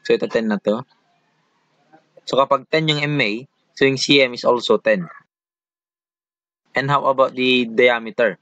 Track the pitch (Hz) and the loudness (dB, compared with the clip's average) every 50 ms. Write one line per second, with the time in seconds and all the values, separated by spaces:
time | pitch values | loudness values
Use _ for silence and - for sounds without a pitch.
0 | _ - 120 107 117 104 - 117 113 110 104 101 _ 104 104 117 131 _ _ _ | _ 0 0 0 0 -4 -4 -2 -2 -2 -4 -2 _ -2 -4 -4 -6 _ _ _
1 | _ _ _ _ _ _ _ _ _ _ _ _ _ _ _ _ _ _ - - | _ _ _ _ _ _ _ _ _ _ _ _ _ _ _ _ _ _ -20 -20
2 | _ _ _ - _ - - 123 135 - 139 131 123 _ - 160 160 156 151 147 | _ _ _ -20 _ -4 0 0 0 0 -2 -10 -6 _ -2 -2 0 -2 -2 -2
3 | 147 147 147 143 123 104 104 117 135 _ _ _ _ _ _ - 135 135 135 131 | -2 -4 -2 -2 -2 -2 -4 -6 -10 _ _ _ _ _ _ 0 0 0 0 -2
4 | - - 147 143 135 123 123 117 - 131 123 120 - - 110 104 _ 110 107 95 | 0 2 4 4 4 2 -2 -4 0 0 0 0 0 0 -2 0 _ 0 0 0
5 | 85 80 - - _ _ _ _ _ _ _ _ _ _ _ _ _ _ _ _ | -2 -10 -16 -20 _ _ _ _ _ _ _ _ _ _ _ _ _ _ _ _
6 | _ _ _ _ _ _ _ _ _ _ _ _ _ _ _ 123 135 139 143 139 | _ _ _ _ _ _ _ _ _ _ _ _ _ _ _ -4 -2 0 0 0
7 | 139 135 135 127 135 127 - 127 127 127 127 123 123 113 113 113 123 123 120 117 | 0 0 2 2 2 0 0 -2 0 2 2 2 0 0 2 4 4 4 4 0
8 | 113 110 104 - 120 107 - _ | -4 -8 -2 0 0 0 -2 _